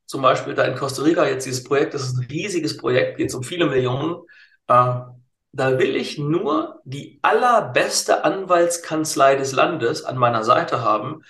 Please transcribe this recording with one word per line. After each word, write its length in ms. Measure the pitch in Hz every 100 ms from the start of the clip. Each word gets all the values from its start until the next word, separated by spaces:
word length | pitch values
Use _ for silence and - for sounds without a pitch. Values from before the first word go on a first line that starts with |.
| -
zum 160 | 139
Beispiel 320 | 131 147 139
da 100 | 135 127
in 100 | -
Costa 280 | 135 127
Rica 220 | 147 175 139
jetzt 200 | 127 139
dieses 180 | 123
Projekt, 300 | - 143 156
das 100 | 143
ist 140 | 127 123
ein 100 | 123
riesiges 480 | 151 202 180 147 120
Projekt, 400 | 131 127 127 -
geht 160 | -
um 100 | 131
viele 240 | - 175 156
Millionen, 560 | 131 127 135 160 175 - - - _ -
äh, 340 | 123 123 123 123 - _ _ _
da 280 | 131 131 131
will 160 | - -
ich 240 | - -
nur 600 | 147 170 226 311 - -
die 360 | 131 139 - -
allerbeste 1000 | 165 233 247 226 135 139 175 - - -
Anwaltskanzlei 1120 | 151 190 185 175 170 - - 156 151 151 139 139
des 160 | 135
Landes 520 | 131 160 165 156 156
an 140 | - 131
meiner 260 | 120 117
Seite 400 | 110 127 170 127
haben. 400 | 113 107 120 156 -